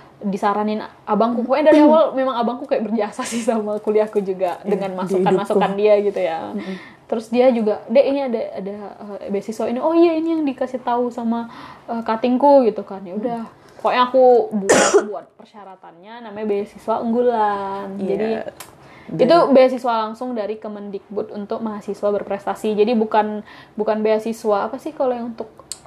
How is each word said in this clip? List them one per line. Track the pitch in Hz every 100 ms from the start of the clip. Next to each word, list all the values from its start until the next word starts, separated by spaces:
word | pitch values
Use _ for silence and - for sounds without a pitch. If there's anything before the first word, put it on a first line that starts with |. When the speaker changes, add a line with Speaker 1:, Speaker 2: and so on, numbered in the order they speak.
| - -
Speaker 1:
disaranin | 202 202 208 202 214 214 - - -
abangku. | 208 233 240 240
Pokoknya | 277 311
dari | 302 302
awal | 311 285
Speaker 2:
<clears throat> | 262
Speaker 1:
memang | 262 240
abangku | 226 254 285
kayak | 175 208
berjasa | 220 208 -
sih | 247 233 226
sama | 220 208 208
kuliahku | 214 214 214 214 190
juga, | 190 180 - 202
Speaker 2:
Iya, |
Speaker 1:
dengan | 196 190 185
Speaker 2:
didukung. | 185 190 202
Speaker 1:
masukan-masukan | 190 202 208 190 196
dia | 208 202
gitu | 202 190
ya. | 175 165 202 208
Speaker 2:
Mm-mm. | 190 185 - - -
Speaker 1:
Terus | 220 -
dia | 240 262
juga, | 233 214 - -
"Dek, | 254 262
ini | 277 269
ada, | 226 - -
ada, | 190 208 202 - 208 196
eh, | -
beasiswa | 202 214 220 226
ini." | 240
"Oh | 320
iya, | 339 339 320
ini | 330 320
yang | 285
dikasih | 262 254 254
tahu | 247 240 240
sama, | 240 226 233 226 - - - -
eh, | 233
cuttingku," | 226 220 247 247 285 277 226
gitu | 202
kan. | 202 190 185
Ya |
udah. | 202 240 233 226
Speaker 2:
Mm. | - - -
Speaker 1:
Pokoknya | 220 247 247
aku | 262 254 240 - 214
buat, | 196 269 277 349
<coughs> | 214
buat | 185 - _
persyaratannya, | 220 220 190 190 175 165 202 240 226
namanya | 202 214
beasiswa | 202 208 - - 226
unggulan. | 240 233 247 226 208 202 196 196 196 196
Speaker 2:
Iya. | 196
Speaker 1:
Jadi, | 196 220 220 - - - - - - -
Speaker 2:
Jadi | 160
Speaker 1:
itu | 240 339 277 269
beasiswa | 254 247 247 226
langsung | 214 226 254 240
dari | 202 214
Kemendikbud | 214 208 202 196 - 208 220
untuk | 208 202 226
mahasiswa | 226 208 208 202 208
berprestasi. | 202 - 196 - 196 220 208
Jadi | 208
bukan, | 226 220 220 214 214 - - - -
bukan | 208 214
beasiswa | 220 214 226 226 214 202 226
apa | 254
sih | 320
kalau | 302 262 240
yang | 240
untuk | 226 226 - - -